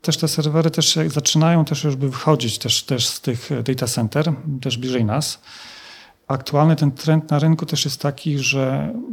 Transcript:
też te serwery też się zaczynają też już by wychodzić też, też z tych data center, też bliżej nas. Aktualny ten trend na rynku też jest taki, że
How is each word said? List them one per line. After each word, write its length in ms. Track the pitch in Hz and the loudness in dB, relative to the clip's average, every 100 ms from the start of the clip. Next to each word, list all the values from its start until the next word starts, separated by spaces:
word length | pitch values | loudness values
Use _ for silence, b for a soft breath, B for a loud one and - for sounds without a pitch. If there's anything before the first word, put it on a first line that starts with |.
też 160 | - 156 | -2 0
te 100 | 156 | 0
serwery 440 | - 151 156 160 | 0 2 2 2
też 140 | 160 151 | 2 0
się 160 | 160 156 | 2 0
zaczynają 560 | 143 - 156 160 170 147 | -2 0 2 4 4 2
też 180 | 143 | 0
już 120 | 151 131 | -2 0
by 140 | 139 | -2
wychodzić 480 | 131 - 143 120 - | 0 2 2 2 -4
też, 260 | 120 - | -2 -2
też 240 | - 127 - | 0 -2 -2
z 140 | - | -4
tych 280 | - 120 - 135 120 | -4 -4 -4 -4 -2
data 220 | 127 120 | -2 -2
center, 460 | - 110 147 165 143 156 135 | 0 0 0 0 -2 -4 -4
też 160 | 131 120 | -4 -4
bliżej 280 | 127 127 107 | -2 0 0
nas. 360 | 127 151 - B B B B B B B B - | 0 -2 -8 B B B B B B B B -6
Aktualny 480 | 135 - 143 156 156 | -6 0 4 4 4
ten 160 | 147 | 2
trend 400 | 131 160 156 156 | 0 2 2 2
na 80 | 147 | 2
rynku 260 | 160 160 160 | 4 2 0
też 200 | 151 147 | -4 -4
jest 160 | - | -4
taki, 380 | 143 139 160 143 | -4 -4 -4 -2
że 540 | 131 139 131 135 151 233 254 | 0 0 0 -2 -4 -6 -8